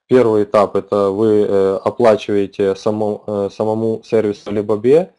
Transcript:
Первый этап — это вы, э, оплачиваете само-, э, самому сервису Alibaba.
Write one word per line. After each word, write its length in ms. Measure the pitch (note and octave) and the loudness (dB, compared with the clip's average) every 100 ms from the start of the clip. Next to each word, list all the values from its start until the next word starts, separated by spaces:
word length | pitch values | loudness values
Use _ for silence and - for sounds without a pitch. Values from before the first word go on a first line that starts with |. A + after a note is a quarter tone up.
| - | 0
Первый 360 | B2+ A2+ G#2+ G#2 | 2 4 2 2
этап — 300 | G#2+ G2 G2+ | 2 2 0
это 360 | - G#2 G2 | -2 -2 0
вы, 340 | G2 A2 G#2+ G2+ | 0 2 2 2
э, 320 | G2 F#2+ F#2+ | 0 0 -2
оплачиваете 920 | A2 - A#2+ G#2 - G#2 G2 - G2+ F#2+ | -4 0 2 2 0 -2 -2 -2 -2 -2
само-, 480 | A2+ G#2+ G#2+ G#2 - | -4 -4 -4 -6 -8
э, 220 | G#2 G2 | -6 -6
самому 500 | - A2 A2 A2+ A2 | -4 -4 -2 -4 -6
сервису 460 | - A2+ G#2+ G2+ - | -4 -2 -2 -6 -8
Alibaba. 600 | G#2 G#2 G#2+ A#2 D3+ F#3 | -6 -4 -2 2 2 0